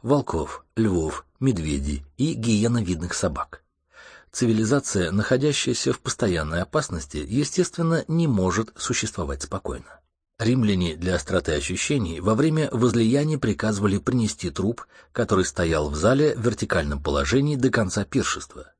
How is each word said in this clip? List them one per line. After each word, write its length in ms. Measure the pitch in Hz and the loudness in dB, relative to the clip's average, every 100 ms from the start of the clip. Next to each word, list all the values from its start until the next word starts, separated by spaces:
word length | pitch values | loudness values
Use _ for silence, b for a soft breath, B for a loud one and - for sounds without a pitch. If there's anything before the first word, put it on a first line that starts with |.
Волков, 640 | 117 143 123 82 71 - _ - | 2 0 0 -4 -4 -10 _ 0
львов, 480 | 110 90 78 73 - _ | 2 2 0 -4 -12 _
медведей 640 | 131 101 78 71 71 71 - - | 0 0 -2 -2 -2 -6 -8 -2
и 160 | 147 | -2
гиеновидных 800 | 117 117 104 113 120 92 85 87 | 0 0 2 2 0 -2 -4 -4
собак. 480 | - 92 73 - - _ _ _ B B B B | -4 -4 -4 -10 -12 _ _ _ B B B B
Цивилизация, 800 | - 120 110 110 143 139 101 87 | -2 2 2 2 0 0 -2 0
находящаяся 840 | 95 104 127 147 139 - 120 - | 0 2 2 2 0 -2 -2 -2
в 60 | 123 | -2
постоянной 600 | - - 110 85 76 85 | -4 -2 0 0 -2 -4
опасности, 640 | 92 156 143 85 73 76 73 | -2 -4 -4 -8 -8 -10 -4
естественно, 800 | 117 143 - 175 - 165 165 - | -2 -2 -2 -2 0 0 0 0
не 200 | 160 165 | 0 2
может 480 | 107 92 90 110 - | 2 2 0 -4 -6
существовать 680 | - 120 110 - 78 69 | -4 -4 -4 -6 -6 -6
спокойно. 560 | - - - 62 - - _ _ _ _ | -6 -8 -8 -10 -14 -20 _ _ _ _
Римляне 580 | 113 127 110 95 87 78 | 0 4 4 2 0 -2
для 180 | 87 | -2
остроты 400 | 87 - 90 - | -2 0 -2 0
ощущений 680 | 76 - 90 - 147 90 82 | -2 -2 -4 -2 0 -2 -2
во 140 | 92 | 0
время 340 | 110 156 156 151 | 2 2 2 0
возлияния 680 | 110 123 113 113 135 151 151 | 2 2 4 4 4 2 0
приказывали 580 | 117 98 110 104 101 101 | -2 0 -2 0 2 2
принести 540 | - 123 107 - 90 | 0 2 0 -2 -8
труп, 340 | 76 98 120 - B B | -2 -2 -2 -10 B B
который 340 | - 110 95 90 | -4 2 2 2
стоял 420 | - 85 78 76 | 0 0 2 0
в 60 | |
зале 400 | 76 95 135 151 - | 2 4 4 2 2
в 60 | |
вертикальном 600 | 117 110 110 90 73 71 | -2 -2 -2 0 0 -4
положении 540 | 69 71 71 127 143 143 | -2 0 2 2 2 2
до 140 | 127 | 2
конца 340 | 120 98 110 | 2 0 -2
пиршества. 680 | 98 131 - - - - - _ | -2 -2 -2 -4 -8 -18 -20 _